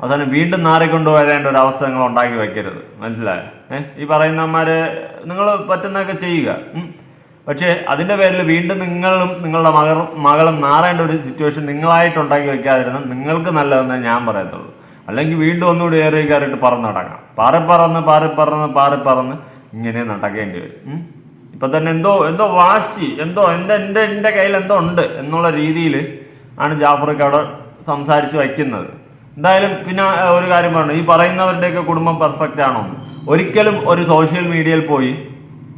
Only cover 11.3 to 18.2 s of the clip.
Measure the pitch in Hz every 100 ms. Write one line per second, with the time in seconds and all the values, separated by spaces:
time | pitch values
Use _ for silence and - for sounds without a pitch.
11.3 | 151 147 156 143 143 165 170 170 160 143
12.3 | 147 139 131 135 131 123 135 131 127 147
13.3 | 165 175 156 143 131 127 127 117 120 117
14.3 | 101 90 90 - - - - - 117 156
15.3 | 160 160 175 175 170 170 160 156 156 147
16.3 | 143 139 120 127 120 110 95 90 - -
17.3 | - 120 165 160 170 165 165 156 151